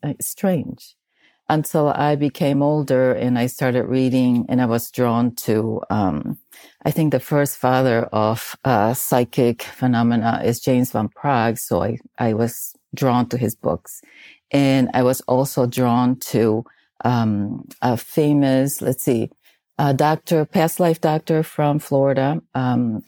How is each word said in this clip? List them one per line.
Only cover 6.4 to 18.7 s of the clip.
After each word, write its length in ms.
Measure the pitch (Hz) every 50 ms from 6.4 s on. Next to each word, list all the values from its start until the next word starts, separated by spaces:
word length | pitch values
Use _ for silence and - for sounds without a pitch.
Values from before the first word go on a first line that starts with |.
| _ _ - - - - _ _ -
I 60 | 156
think 200 | 139 - 160 151
the 80 | 139 127
first 380 | - - 151 147 143 139 - -
father 480 | - 127 131 131 131 131 117 113 120 - -
of, 420 | 107 107 107 113 110 - - - - -
uh, 300 | 135 127 107 101 113 120
psychic 720 | - - - - 123 123 117 - - 127 120 117 - -
phenomena 800 | - - - 131 127 123 117 117 117 120 117 110 117 113 - -
is 160 | 104 123 -
James 300 | - - 127 123 127 123
Van 180 | - 117 107 104
Praagh. 500 | - - - 147 139 120 113 117 113 -
So 240 | - - - 87 90
I, 140 | 104 - - - - _ -
I 160 | 120 117 110
was 400 | 104 117 117 117 - - - - _ _ _ -
drawn 320 | - - 131 120 123 120 120
to 80 | - 120
his 160 | 117 107 -
books 480 | - - - 78 - - - - - - _ - - - - - _ _ _
and 400 | - 139 139 135 135 135 127 117 -
I 100 | 123 127
was 160 | 127 131 -
also 440 | - - 127 127 135 135 - - 127
drawn 500 | 120 127 - 127 123 117 120 123 123 127 127 - -
to, 320 | - 120 113 113 107 110 117 - _ _ _ _ _ - -
um, 640 | 120 123 117 113 110 104 101 104 104 - - - - - -
a 160 | - 127 120 -
famous, 840 | - - - - 151 147 147 143 139 135 131 131 135 139